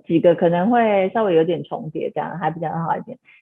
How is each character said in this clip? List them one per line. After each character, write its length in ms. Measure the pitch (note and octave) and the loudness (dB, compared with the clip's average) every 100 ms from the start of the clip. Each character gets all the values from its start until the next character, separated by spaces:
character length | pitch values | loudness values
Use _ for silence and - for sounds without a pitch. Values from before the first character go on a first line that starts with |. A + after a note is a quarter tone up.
几 180 | - E3 | -2 4
个 160 | F3 E3 | 4 4
可 120 | F3 | 2
能 200 | F3 G3 | 2 2
会 400 | A#3+ A3 G3+ F#3+ | 2 2 2 0
稍 140 | A3+ | 0
微 120 | G#3 E3 | 2 2
有 80 | |
点 200 | E3 D#3 | 2 -2
重 260 | - - D#3 | -6 -10 -8
叠， 220 | D#3+ - | -8 -6
这 80 | D3+ | -6
样 180 | D#3+ E3 | -8 -6
还 140 | D#3 | -6
比 80 | E3+ | -6
较 120 | E3 | -6
好 240 | E3 E3 F#3 | -6 -4 -6
一 60 | |
点。 160 | F3+ - _ - | -8 -18 _ -16